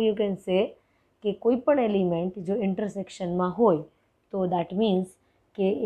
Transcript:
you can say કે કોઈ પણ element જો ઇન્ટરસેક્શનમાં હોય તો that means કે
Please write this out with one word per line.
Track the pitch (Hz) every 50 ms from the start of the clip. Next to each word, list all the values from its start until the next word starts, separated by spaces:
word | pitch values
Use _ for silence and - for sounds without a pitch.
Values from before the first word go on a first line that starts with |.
| 220 220
you | 208 214 214
can | 202 190 180 - -
say | 185 185 220 277 - - _ _ _ _ _ _ _ _ -
કે | 208 196 196 -
કોઈ | 226 254 247 247
પણ | 302 294 277 240 220
element | 202 196 185 175 175 165 175 185 185 208 175 170
જો | 196 247 202 196
ઇન્ટરસેક્શનમાં | 185 202 214 202 160 196 185 - - - 190 175 175 180 180 180 170 190
હોય | 240 214 170 151 151 - _ _ _ _ _ _ _ _
તો | - 196 185 180 180
that | 180 170 - 185 190
means | 226 214 190 185 185 185 - _ _ _ _ _ _ _ _ -
કે | 190 190 202 - 226